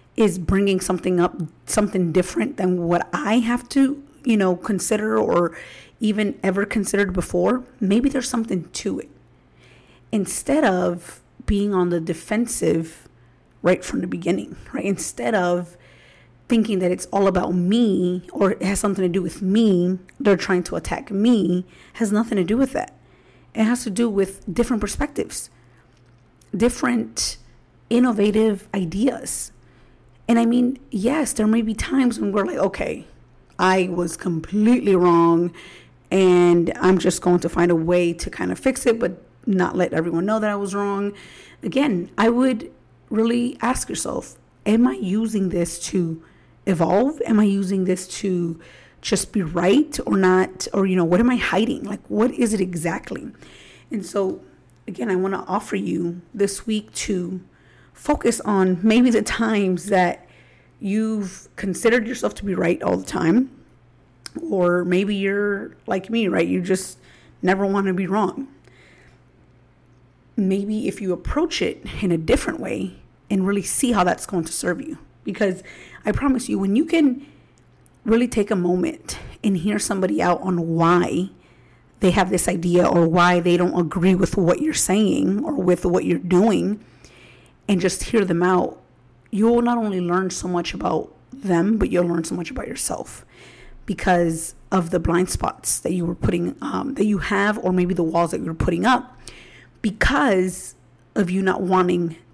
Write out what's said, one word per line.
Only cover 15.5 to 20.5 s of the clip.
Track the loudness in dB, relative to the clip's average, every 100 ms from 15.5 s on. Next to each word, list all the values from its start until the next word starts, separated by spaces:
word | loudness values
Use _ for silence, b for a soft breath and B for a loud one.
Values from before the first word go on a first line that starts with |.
| 0 -4 -14 b b b b b b -2
thinking | 0 2 0
that | 0
it's | -2 -4
all | 0 2
about | 2 0
me | 0 2 2 2 2 0 -2 -6
or | 0 0
it | 0
has | -2 -2
something | -2 0
to | 0
do | 0
with | -4 -4
me, | 0 4 4 4 2 -2 -6 -2
they're | 2 2
trying | 2